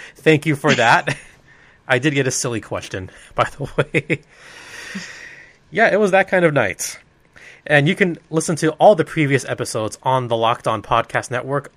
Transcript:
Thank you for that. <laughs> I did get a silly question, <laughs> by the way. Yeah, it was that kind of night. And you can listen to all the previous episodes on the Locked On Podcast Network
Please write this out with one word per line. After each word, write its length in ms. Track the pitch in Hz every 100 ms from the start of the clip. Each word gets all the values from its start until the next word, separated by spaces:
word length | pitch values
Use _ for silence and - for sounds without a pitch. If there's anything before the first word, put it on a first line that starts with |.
| - -
Thank 300 | - 156 160
you 100 | 143
for 160 | 156
that. 420 | 123 117 135 - - - - _
<laughs> 340 | - _ _ -
I 120 | 127
did 160 | 143
get 120 | 139 127
a 40 |
silly 320 | - 135 113
question, 480 | - 98 - 104 92 -
<laughs> 120 | -
by 100 | - 123 -
the 100 | 139 -
way. 460 | 143 160 143 151 - _ - - - - - 190 - - - - - _ _
Yeah, 220 | 165 214
it 80 | 196
was 120 | 208
that 160 | 185 185
kind 180 | 185 170
of 80 |
night. 440 | 143 104 87 - - _ _ _ - - -
And 220 | - 147 143
you 80 |
can 240 | 190 185 156 _
listen 280 | 156 156 160
to 160 | 160
all 240 | - 151 160
the 80 |
previous 400 | 151 - 147 135
episodes 520 | - 123 120 120 107 -
on 240 | 131 131 123
the 100 | 113
Locked 300 | 113 117 -
On 160 | 110
Podcast 480 | - 117 117 123 -
Network 420 | 123 127 139 -